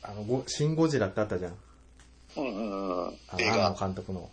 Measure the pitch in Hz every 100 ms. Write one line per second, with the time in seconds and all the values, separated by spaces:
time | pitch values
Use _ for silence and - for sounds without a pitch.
0 | 107 104 107 127 - - 147 160 160 143
1 | 98 - 104 95 87 87 - - - -
2 | - - - - 135 101 110 98 98 90
3 | 87 90 - 92 110 113 92 98 98 95
4 | - 92 -